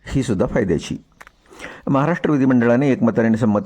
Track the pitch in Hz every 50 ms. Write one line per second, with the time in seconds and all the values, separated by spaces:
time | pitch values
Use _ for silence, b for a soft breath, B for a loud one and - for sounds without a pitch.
0 | - - - 135 127 - 104 90 104 139 151 143 113 92 82 73 - - - -
1 | - _ _ - - - B B B B B B B B B B B - 139 135
2 | 139 156 175 175 - - 151 139 131 135 131 123 117 120 117 123 147 143 127 101
3 | 117 117 107 123 117 113 110 110 123 107 104 104 98